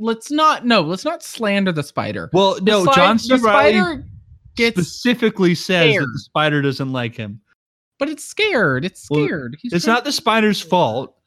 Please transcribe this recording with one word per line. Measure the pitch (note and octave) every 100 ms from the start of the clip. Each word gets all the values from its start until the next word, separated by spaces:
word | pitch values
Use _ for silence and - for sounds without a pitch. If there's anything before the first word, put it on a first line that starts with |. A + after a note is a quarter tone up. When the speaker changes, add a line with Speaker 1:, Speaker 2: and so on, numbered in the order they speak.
Speaker 1:
let's | A3 A3+ -
not, | D4 D#4 C#4 A#3+
no, | A3+
let's | D3+ F#3
not | D4 E4
slander | - - G#3+ G3+ F#3+
the | D#3+
spider. | D3 - G#2+ G#2 E2
Speaker 2:
Well, | F3 G3 -
Speaker 1:
The |
Speaker 2:
no, | F#3+ G#3 F3
Speaker 1:
sli-, | C4+
Speaker 2:
John | C4+ A3+
C. | A#3
Speaker 1:
the | C4
Speaker 2:
Reilly | A3+ G3+ - C#4
Speaker 1:
spider | F4+ D4 - - - - - -
gets | A#3 F#3
Speaker 2:
specifically | E3 - A#3+ B3 A3 G#3 F3+
says | F3 - F#3 E3
that |
Speaker 1:
scared. | F3+ C#3+
Speaker 2:
the | A#2+
spider | - D#3 D3+ D3
doesn't | C#3 C3+ C3+
like | C3 A#2 A#2
him. | G#2+ G#2 _ _ _ _ _ -
Speaker 1:
But | C#4+
it's | D#4
scared. | - - G#4+ E4 F3 B2+
It's | F3 - -
Speaker 2:
Well, | - D3+
Speaker 1:
scared. | F#3+ B2 C3
He's | B3
Speaker 2:
it's | F3+
Speaker 1:
trying | G3
Speaker 2:
not | A#3
the | A#3+
spider's | C#4 - A3 G#3+ G3
fault. | D#3+ F3+ C#3+ A2+ C3+ _